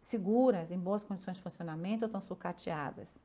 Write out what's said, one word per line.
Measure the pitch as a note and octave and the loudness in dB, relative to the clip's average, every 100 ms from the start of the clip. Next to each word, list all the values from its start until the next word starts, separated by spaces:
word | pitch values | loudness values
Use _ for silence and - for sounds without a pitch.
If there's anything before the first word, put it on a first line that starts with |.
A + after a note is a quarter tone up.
seguras, | - A#3 F#3 A#3 B3+ G3 E3 | -2 -2 4 6 6 4 0
em | F3+ | -4
boas | F3+ G#3 | 0 0
condições | G#3 F#3 - F3+ | -2 -8 -6 -8
de | |
funcionamento | F3+ - E3+ D#3+ F#3 A3 A3+ | -10 -8 -8 -4 -2 0 0
ou | |
estão | G3+ | -4
sucateadas. | F#3+ F#3 F3 F3 - D#3 D3 - F3 - | -6 -6 -6 -6 -4 -2 -4 -6 -16 -18